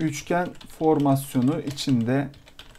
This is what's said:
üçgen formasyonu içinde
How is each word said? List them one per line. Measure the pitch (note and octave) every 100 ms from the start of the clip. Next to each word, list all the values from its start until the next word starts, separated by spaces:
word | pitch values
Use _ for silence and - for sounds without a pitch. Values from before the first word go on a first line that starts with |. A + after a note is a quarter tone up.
üçgen | D#3+ C#3+ - F3 F3+ - - -
formasyonu | D#3 D3+ C#3+ C3+ - C3+ B2+ D#3+
içinde | D3 C#3 - B2 A2+ C3+ - - - - -